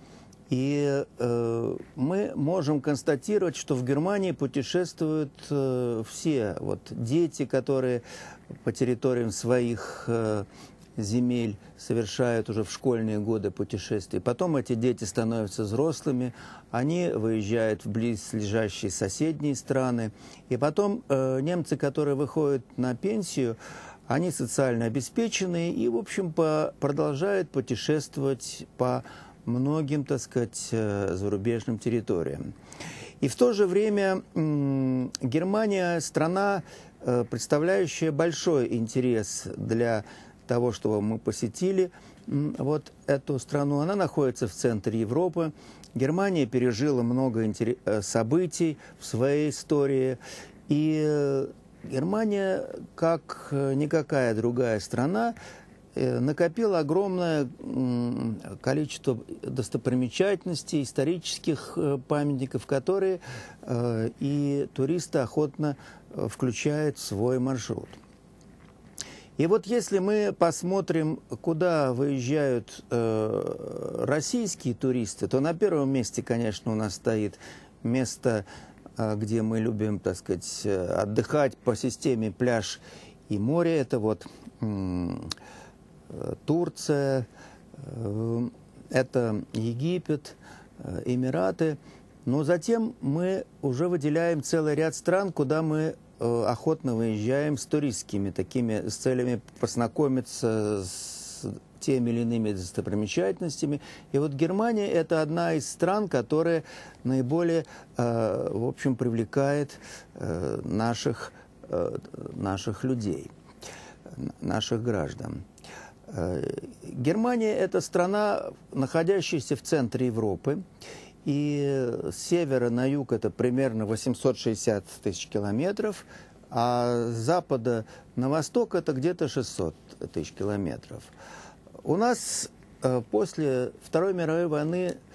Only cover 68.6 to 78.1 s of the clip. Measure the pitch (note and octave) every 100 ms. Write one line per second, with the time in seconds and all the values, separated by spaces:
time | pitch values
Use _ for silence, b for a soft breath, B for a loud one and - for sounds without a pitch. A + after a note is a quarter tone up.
68.6 | - - - B B B B - E3 G#3+
69.6 | F#3 A#3+ - G3 F#3+ G#3+ G3+ F#3+ E3+ -
70.6 | F3 G3 F3 E3 D#3 - - A2+ E3+ D#3+
71.6 | F3+ D#3+ C3+ A#2+ C#3+ C3+ A#2+ D3+ C#3 A#2+
72.6 | A2+ - - A#2+ A2+ A2 G#2+ G#2+ - -
73.6 | - - - - A#2+ D3+ - B3 G#3 -
74.6 | C3 A2+ C3 B2 G#2+ - G2 B2+ D3+ E3+
75.6 | G#3 D3+ C3+ C3+ A2 - - A#2 A2+ F#2+
76.6 | A#2 G#2+ G#2+ - A#2 A2 G#2 - B B
77.6 | B - A#2 B2+ B2